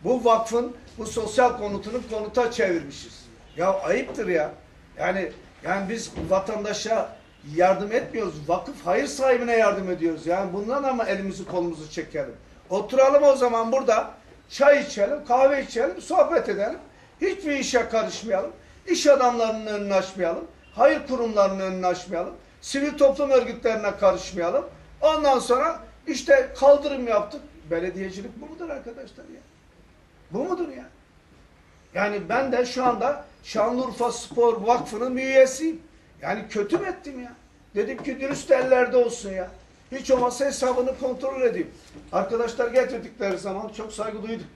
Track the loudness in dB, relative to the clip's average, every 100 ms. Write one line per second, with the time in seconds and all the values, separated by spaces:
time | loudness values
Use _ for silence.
0 | 0 2 4 4 2 -2 -4 -10 -20 -12
1 | -8 -6 -2 4 4 2 -6 -6 -6 -8
2 | -6 -8 -2 0 0 0 0 0 -4 -14
3 | -18 -20 -20 -20 -18 -2 0 0 0 -2
4 | -2 -6 -2 0 -2 -8 -20 -20 -20 -6
5 | -4 -2 -6 -10 -20 -14 -6 -4 -4 -8
6 | -8 -10 0 0 0 -6 -6 -6 0 0
7 | -2 -10 -20 _ -8 2 4 4 0 -2
8 | -2 -6 -6 -8 -4 -4 -4 -10 -2 0
9 | 0 0 2 2 2 4 4 2 -4 -2
10 | -2 -2 -2 -2 -2 -6 -4 -2 -2 -2
11 | -2 -2 -4 -8 -6 -4 -4 -6 -10 -10
12 | -8 -6 -8 -10 -20 -20 -6 -4 0 4
13 | 6 8 6 6 2 2 0 0 2 2
14 | 0 -12 -20 -20 _ 4 6 6 4 -2
15 | -2 -2 0 6 6 4 -2 -2 -2 -4
16 | -2 2 4 2 0 -2 -4 -6 -14 -20
17 | -20 _ -4 -2 -4 -4 0 0 0 -2
18 | -2 -8 -2 -2 -2 -10 -20 -20 -4 2
19 | 6 6 6 2 -2 -2 -4 -6 0 0
20 | 0 -4 -4 -4 -8 -20 -18 4 4 4
21 | -2 -4 0 2 2 2 -4 -2 -2 -2
22 | -4 -6 -6 -10 -20 _ -8 -4 -4 4
23 | 4 4 4 4 2 -2 -2 0 -2 4
24 | 4 4 -4 -4 0 -2 -4 -16 -20 0
25 | 2 4 4 2 2 2 2 -2 -12 -16
26 | -8 -6 4 4 4 4 6 6 4 -4
27 | 0 0 -2 -10 -16 -20 -6 -4 -4 -6
28 | -8 -10 -14 -16 -18 -12 -10 -10 -12 -16
29 | -18 -20 -20 -20 -20 _ _ _ _ _
30 | _ _ _ -6 -4 -4 -6 -10 -18 _
31 | _ _ _ _ _ _ _ _ _ -4
32 | -4 -4 -2 -2 0 0 0 0 0 2
33 | -2 -2 -8 _ -8 0 0 0 -4 -2
34 | -2 -2 -6 2 2 4 -2 -4 -6 -6
35 | -4 -4 2 6 6 4 -6 -6 -14 _
36 | _ _ -6 -6 -6 -4 -2 -2 -2 -8
37 | -12 -14 -16 -18 _ _ _ -4 -2 -4
38 | -6 -6 -4 -6 2 4 6 4 6 4
39 | 2 -2 -8 -8 -8 -12 -20 _ _ -12
40 | 0 2 2 0 -2 0 0 0 0 -2
41 | -4 -4 -4 0 0 0 -6 -8 -20 -20
42 | -4 -4 -2 -2 -4 -2 2 2 2 -4
43 | -10 -6 -4 -4 -6 -8 -8 -10 -12 -8
44 | -8 -6 -8 -10 -12